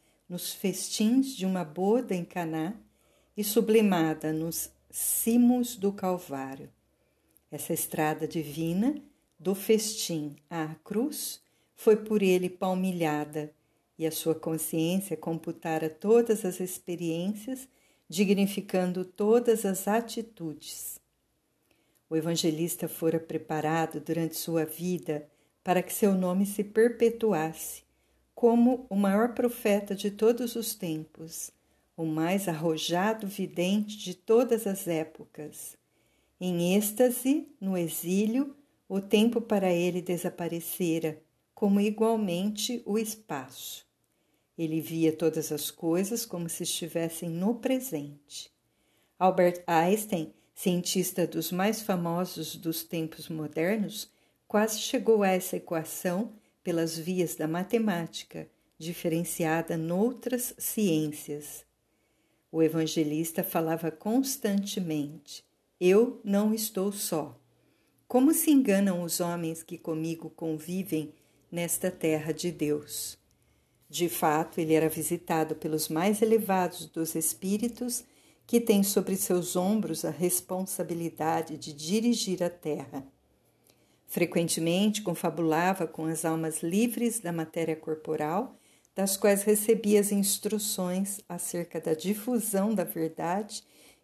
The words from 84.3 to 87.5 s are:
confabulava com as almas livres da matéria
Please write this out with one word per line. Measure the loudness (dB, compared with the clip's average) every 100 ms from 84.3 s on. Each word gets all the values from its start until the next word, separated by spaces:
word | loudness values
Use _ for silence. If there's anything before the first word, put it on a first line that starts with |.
| 2 0 0 2 2 2 2
confabulava | -2 -2 -2 0 2 4 2 0 -2
com | -4 -4
as | -2
almas | 0 0 -2 -4
livres | -2 2 2 2 -2 -2
da | -4
matéria | -4 -4